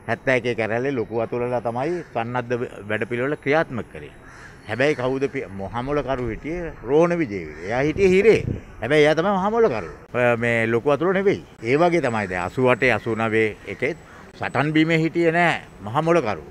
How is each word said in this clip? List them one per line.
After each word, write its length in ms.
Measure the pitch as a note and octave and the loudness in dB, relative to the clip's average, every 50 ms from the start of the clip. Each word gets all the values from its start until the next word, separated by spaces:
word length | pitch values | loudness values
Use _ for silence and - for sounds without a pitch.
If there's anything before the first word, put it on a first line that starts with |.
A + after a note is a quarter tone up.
| - | -4
හැත්තෑ 340 | - A2+ - - - C3 B2+ | -4 -6 -4 0 0 0 0
එකේ 180 | G#2 B2 A#2+ | 0 -2 -2
කැරැල්ලේ 360 | G2 A2 G#2 A2 A#2 B2+ C#3 | -2 -2 -2 -2 -2 -2 -2
ලොකු 280 | C#3+ B2+ A2 - G#2+ A#2 | -2 -2 -4 -4 -2 -4
අතුලලා 420 | A2+ G#2 - B2 A#2+ B2 B2 A#2+ | -4 -2 -2 -4 -2 -2 -2 -2
තමයි 420 | G2+ A#2 A#2 A#2+ C3 D#3 F3+ F3 D3+ | -2 -2 -4 -4 -4 -4 -4 -6 -8
සන්නද්ධ 500 | - - A#2+ A#2 A#2 B2 B2+ B2 A#2+ B2 A#2+ B2 - - - G2+ | -6 -4 -4 -4 -2 -2 -4 -2 -2 -2 -4 -4 -6 -8 -12 -6
වැඩපිළිවෙල 520 | G2+ G#2+ G#2+ A2 G2+ A#2+ A#2+ B2 C3+ D3+ - | -4 -2 -2 -2 -2 -4 -4 -2 -2 -4 -4
ක්‍රියාත්මක 500 | - C3+ C#3 D#3 E3 C#3 C3+ A2+ F#2 - | -2 0 0 0 0 -2 -4 -10 -10 -10
කරේ. 240 | - D#2+ D2 C#2+ - - - - - - - - - - - | -12 -16 -16 -16 -18 -20 -20 -20 -20 -20 -20 -20 -20 -20 -10
හැබැයි 320 | - G#2+ A2 C3 D3 D#3 | -10 -2 0 2 2 2
කවුද 280 | - B2 C3 C3+ C3+ C3+ C3+ | 0 -2 -2 -2 0 -2 -4
පි-, 180 | - C#3 A#2 F2+ | -4 -6 -10 -8
මහමොලකරු 800 | F#2+ G2 G2 F#2+ F#2 A#2+ B2 C3+ D3 D3 C#3 B2 C3+ B2+ B2+ A#2+ | -10 -10 -10 -6 -6 -6 -4 -2 -2 -2 -2 -2 -4 -4 -4 -4
හිටියේ? 460 | A2 - - C3+ D#3+ F3+ F3 D#3+ C#3+ - | -6 -6 -8 -8 -8 -8 -8 -10 -12 -12
රෝහණ 380 | - A2 C3+ D3+ E3 E3+ F3 E3+ | -6 2 4 4 4 4 4 0
විජේවීර. 400 | E3 C3+ - F#2+ E2+ D2+ D2+ D2+ E2 | -2 -4 -4 -6 -8 -8 -12 -12 -8
එයා 180 | F#2 A2+ B2 | -4 -2 0
හිටියේ 280 | C#3 - - - G3 F#3 | 0 0 2 4 4 4
හිරේ. 300 | F3+ F#3 - A3+ G3 A#2+ - - - - - - - - | 6 6 6 6 6 6 4 -2 -6 -6 -8 -14 -14 -8
හැබැයි 260 | - A#2 D3 D#3 D3 | -2 0 4 4 6
එයා 120 | D3 D#3 | 4 4
තමයි 160 | D3+ E3 G3 | 2 2 0
මහමොලකරු. 580 | G#3 F#3+ F3+ G#3 G#3+ A#3 A3+ G#3+ C3 A2 F2+ D#2+ D2 - - - | 0 0 0 0 2 4 2 4 2 0 -4 -6 -10 -14 -18 -6
ඔය 280 | - A#2 B2 A#2+ A#2+ A2+ | -2 2 4 4 4 2
මේ 280 | A#2 A#2+ A#2 A#2 A2+ A2 | 2 2 2 2 2 2
ලොකු 220 | A#2 A#2 G#2+ C#3+ | 2 2 2 2
අතුල 220 | C#3+ C3+ D3+ F3+ F#3+ | 0 2 2 0 0
නෙවෙයි. 300 | F#3 G3 G3+ E3 F#2+ C#2+ - - - | 2 2 2 0 0 -4 -12 -18 -8
ඒ 180 | - A2+ B2+ D3 | -2 0 2 4
වගේ 240 | E3+ F3 E3+ E3+ | 4 4 4 2
තමයි 260 | C#3+ B2+ A#2 A2 G#2 F#2+ | 0 0 0 0 -2 -2
දැන් 160 | F#2 F2+ F2 | -2 -4 -4
අසූ 240 | F2+ - - B2+ B2+ | -4 -2 2 4 4
අටේ, 220 | B2 A#2+ C3 C3 | 4 4 4 2
අසූ 240 | A#2 G#2 - A#2+ A2+ | 2 2 0 -2 -2
නවයේ 420 | G#2+ A2+ A2+ G#2+ A2 A2 G#2+ G2+ - - | -2 0 0 2 2 2 2 0 -6 -10
එකේ 300 | - G2+ - - C3+ E3+ D#3 - - - - - - | -12 -8 -4 -4 -4 -4 -6 -12 -20 -20 -20 -20 -20
සටන් 420 | - - - G3 - - C#3 D3+ D#3 | -12 -8 -8 -4 -2 0 0 2 2
බීමේ 240 | D#3 D#3+ D#3+ E3+ D#3+ | 2 2 4 2 0
හිටියේ 340 | D#3+ D#3+ - E3 E3+ E3 | 0 0 0 2 2 2
නෑ 300 | D#3+ E3+ F3 E3+ C#3+ G2+ - - - - | 2 2 2 2 0 -2 -6 -12 -18 -14
මහමොලකරු. 640 | G2 G#2 A2+ C#3+ D#3+ D#3+ E3+ F3 C#3 A2 G2+ D#2+ C#2+ - | -12 -4 -2 -2 2 2 2 2 2 0 -4 -4 -8 -14